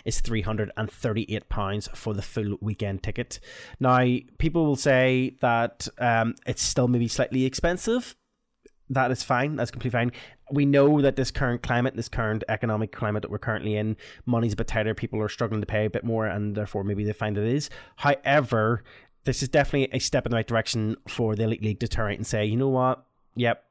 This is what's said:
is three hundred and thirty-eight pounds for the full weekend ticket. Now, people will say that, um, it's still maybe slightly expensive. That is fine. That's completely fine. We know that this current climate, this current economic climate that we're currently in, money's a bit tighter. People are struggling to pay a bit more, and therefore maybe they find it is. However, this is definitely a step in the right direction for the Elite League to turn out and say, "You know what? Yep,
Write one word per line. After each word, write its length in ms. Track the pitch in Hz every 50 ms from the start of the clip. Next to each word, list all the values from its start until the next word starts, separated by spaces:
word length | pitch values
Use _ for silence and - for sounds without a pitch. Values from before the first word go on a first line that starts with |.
| -
is 160 | 113 110 -
three 220 | - - 117 110 92
hundred 300 | 107 110 107 107 98 -
and 140 | - 110 104
thirty-eight 580 | - - - 123 107 110 113 - 107 104 - -
pounds 400 | - - 101 98 101 104 - - -
for 180 | - - 113 104
the 100 | 98 -
full 360 | - - 117 107 101 101 -
weekend 440 | 104 110 104 - 107 101 98 95 -
ticket. 340 | - 107 117 123 - - - - - - - - - - -
Now, 260 | 135 127 127 127 127 123 123 123 - - _ -
people 280 | - 160 156 170 160
will 80 | 147 143
say 640 | 131 - 147 135 127 131 131 131 127 131 135 - -
that, 460 | - 123 120 117 117 113 - - - - - -
um, 360 | 123 120 117 113 113 113 117 - -
it's 180 | - 120 - -
still 260 | - - - 123 123
maybe 180 | 123 120 120
slightly 380 | 113 - - 131 - - 131 131
expensive. 720 | 131 - - - 170 180 185 - - 233 247 240 - - _ _ _ _ _ _ _ _ _ _ - _ _ _ -
That 200 | 127 135 135 123
is 120 | 127 - -
fine. 320 | - 131 120 131 147 151
That's 160 | - 120 -
completely 280 | - 110 - 127 113 120
fine. 140 | 120 123 - - - - - _ _ -
We 140 | 147 143 143
know 380 | 143 139 139 139 147 151 147 139
that 140 | 139 135
this 140 | - 131 -
current 320 | - - 143 123 120 120 -
climate, 320 | - 123 120 120 135 -
this 140 | - 117 -
current 340 | - - 113 107 107 110 - -
economic 420 | 110 104 - 117 110 107 110 104
climate 300 | - - 120 107 104 107
that 100 | 101 -
we're 60 | -
currently 400 | 107 - - 110 107 - 107 107
in, 220 | 104 107 110 110 - - - - - -
money's 300 | - 123 117 117 113 98
a 20 |
bit 100 | - 110
tighter. 280 | - - 117 107 110 110
People 260 | - - 110 - 110
are 80 | 107 104
struggling 320 | - - 120 107 110 107
to 60 | 101
pay 180 | - 113 107 107
a 60 | 107
bit 140 | - 117 -
more, 200 | 117 113 110 110
and 300 | 107 92 104 104 104 101
therefore 300 | 104 104 101 - 104 98
maybe 200 | 101 101 101 104
they 80 | 104 107
find 240 | - 117 107 104
it 100 | 104 104
is. 220 | 113 127 147 147 - - - - - _
However, 880 | - - 143 143 - - - 139 151 135 110 - 113 107 110 120 110 - - - - - _ _ _ -
this 180 | - 123 - 139
is 80 | 127
definitely 440 | - 151 139 - - 143 135 - -
a 40 | 127
step 260 | - - - 139 110
in 60 | 113
the 60 | 120
right 100 | 113 110
direction 500 | - 117 113 110 - - 117 110 107 113 - -
for 300 | - - - 120 110 107
the 60 | 104 113
Elite 200 | 113 117 - 104
League 180 | 107 104 -
to 80 | - 113
turn 240 | - - 110 101 104
out 40 |
and 100 | - 107
say, 200 | - - 107 107
"You 100 | 107 107
know 140 | 120 135 135
what? 340 | 131 127 127 127 127 - - _ _ _ _ _ -
Yep, 280 | 123 120 117 113 - _ -